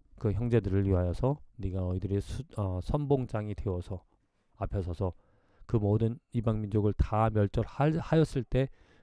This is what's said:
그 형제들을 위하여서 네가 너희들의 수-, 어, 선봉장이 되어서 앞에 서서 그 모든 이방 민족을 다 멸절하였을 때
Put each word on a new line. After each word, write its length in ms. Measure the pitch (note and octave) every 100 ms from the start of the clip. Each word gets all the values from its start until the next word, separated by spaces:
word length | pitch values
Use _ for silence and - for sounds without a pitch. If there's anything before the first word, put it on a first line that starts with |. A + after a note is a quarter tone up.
| _ -
그 140 | A2
형제들을 540 | G#2 A#2+ A#2 F#2+ G2 G2
위하여서 520 | F2+ F2+ E2+ B2+ D3 - -
네가 240 | F#2+ F#2
너희들의 400 | F2+ F#2 F#2+ G2+
수-, 220 | - - - -
어, 220 | F#2+ F#2
선봉장이 760 | - D3 C#3+ C#3 B2 A2 G#2+ G2+
되어서 480 | G#2 F2+ - F#2 - _ _ _ _ -
앞에 260 | G#2 G2+
서서 300 | F2 F2 F#2 - _ _ _ - -
그 100 | A#2+
모든 420 | G2+ G#2+ A2+ A#2+ _
이방 300 | A2+ A2 A2
민족을 320 | G#2+ G#2+ G#2
다 360 | - - G#2+ A2
멸절하였을 1160 | G#2+ G2+ - G#2+ - D3 C#3+ - E3 D3+ C#3 A#2
때 240 | B2+ C3+ - _ -